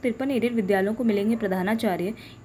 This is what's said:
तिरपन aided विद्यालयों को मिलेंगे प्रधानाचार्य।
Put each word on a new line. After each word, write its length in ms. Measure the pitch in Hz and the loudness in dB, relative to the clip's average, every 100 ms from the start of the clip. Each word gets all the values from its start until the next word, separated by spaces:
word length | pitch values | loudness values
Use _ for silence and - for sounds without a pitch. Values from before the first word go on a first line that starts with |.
तिरपन 280 | 262 226 269 | -4 -2 -2
aided 240 | 262 233 | 0 2
विद्यालयों 400 | 233 190 196 196 | 0 2 2 2
को 100 | 226 | 0
मिलेंगे 320 | 233 202 202 226 | 2 2 2 0
प्रधानाचार्य। 760 | 208 185 185 226 226 175 175 226 - - | 0 0 0 0 0 0 -2 -6 -12 -14